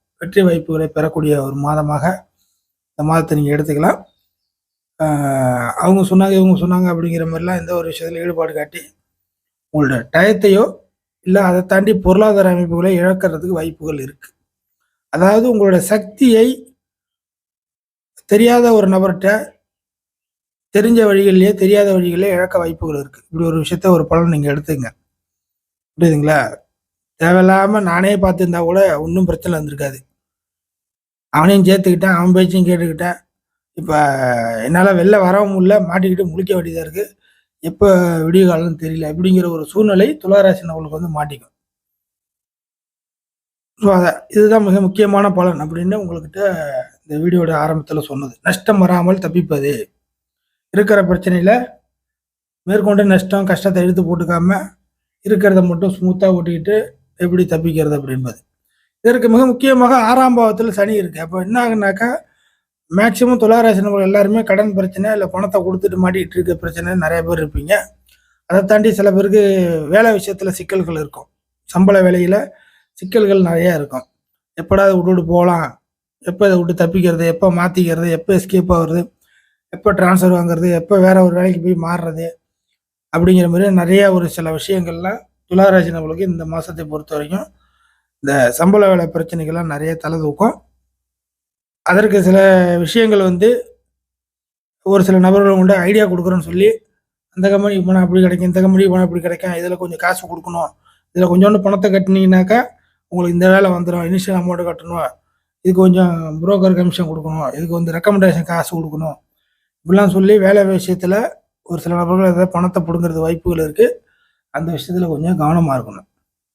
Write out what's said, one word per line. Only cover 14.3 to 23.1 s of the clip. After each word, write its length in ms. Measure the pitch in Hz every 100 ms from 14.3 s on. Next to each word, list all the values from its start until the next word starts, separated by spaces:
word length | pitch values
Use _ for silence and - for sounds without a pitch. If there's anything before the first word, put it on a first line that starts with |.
| _ _ _ _ _ _ _ _
அதாவது 320 | 160 190 220 247
உங்களோட 300 | 220 196 180
சக்தியை 600 | 180 214 - - 254 220 247 262 - _ _ _ _ _ _ _ _ _ _ _ _ _ _ _ -
தெரியாத 380 | 208 233 240 240
ஒரு 140 | 220 190
நபர்கிட்ட 400 | 190 190 170 196 214 - _ _ _ _ _ _ _ _ _ _ _ _
தெரிஞ்ச 260 | 202 220 233
வழிகள்லயே, 460 | 208 196 202 185 196
தெரியாத 340 | 190 190 202 202
வழிகள்லயே 420 | 185 175 170 196
இழக்க 220 | 180 180 185
வாய்ப்புகள் 400 | 165 160 165 143
இருக்கு. 200 | 139